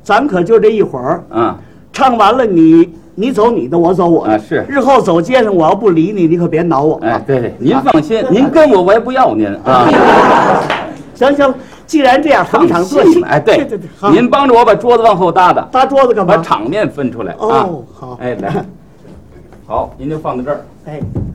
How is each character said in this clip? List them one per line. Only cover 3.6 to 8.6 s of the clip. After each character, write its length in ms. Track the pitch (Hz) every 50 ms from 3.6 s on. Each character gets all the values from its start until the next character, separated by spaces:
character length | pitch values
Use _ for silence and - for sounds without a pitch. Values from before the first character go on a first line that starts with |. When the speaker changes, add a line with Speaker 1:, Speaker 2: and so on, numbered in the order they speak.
| 117
Speaker 1:
的， 100 | 127 160
我 160 | 170 170 165 190
走 140 | 185 180
我 180 | 170 165 151 -
的。 80 | 104 110
Speaker 2:
啊， 40 |
是。 280 | 107 - - 160 123 98 -
Speaker 1:
日 100 | 277 285
后 220 | 226 262 277 240
走 200 | 165 196 165 170
街 220 | 165 - 254 262 240
上， 100 | 214 196
我 140 | 175 156
要 80 | 160 196
不 140 | 196 240 202
理 240 | 170 160 160 190 214
你， 100 | 196 170
你 120 | 156 170
可 100 | 175 175
别 140 | 160 147 160
恼 220 | 170 170 143 135 147
我 120 | 156 151
啊。 60 | - -
Speaker 2:
哎， 180 | 110 117 101 101
对， 120 | - 135 127
对， 120 | 117 101 - -
您 180 | 113 147 233 262
放 200 | - 285 - 156
心， 200 | - - 220 220 196
Speaker 1:
啊。 40 | -
Speaker 2:
您 180 | 175 233 277 -
跟 200 | - 320